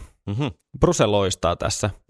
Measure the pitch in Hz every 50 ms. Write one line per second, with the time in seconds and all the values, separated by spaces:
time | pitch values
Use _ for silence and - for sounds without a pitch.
0 | - - _ _ _ 98 101 110 151 123 - _ _ _ - 131 160 175 170 -
1 | 139 104 104 101 98 92 92 - - 82 87 - - - - - - 107 - -
2 | _ -